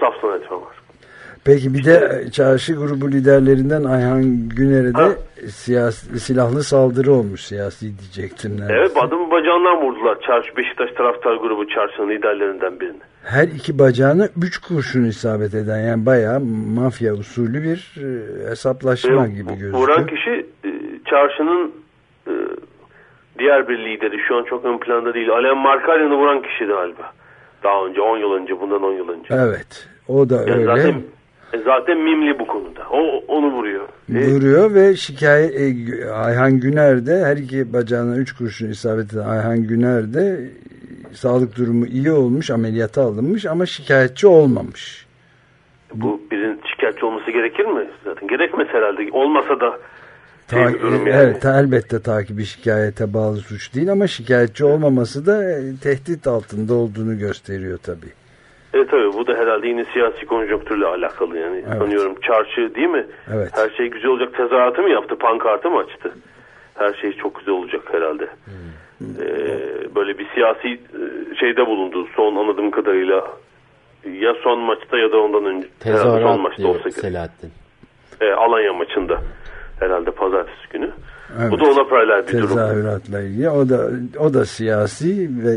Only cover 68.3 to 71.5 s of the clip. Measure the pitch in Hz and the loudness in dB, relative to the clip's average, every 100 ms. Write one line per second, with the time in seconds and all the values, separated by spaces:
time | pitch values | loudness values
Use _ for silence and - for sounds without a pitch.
68.3 | - - 95 85 78 - - 107 104 - | -14 -20 -18 -18 -20 -20 -16 -14 -10 -8
69.3 | 78 69 67 65 - - 101 101 98 101 | -6 -4 -6 -8 -10 -6 -4 -4 -6 -6
70.3 | - 113 110 123 120 - - 113 - - | 0 0 0 -6 -10 -14 -12 -10 -10 -10
71.3 | - 120 | -2 0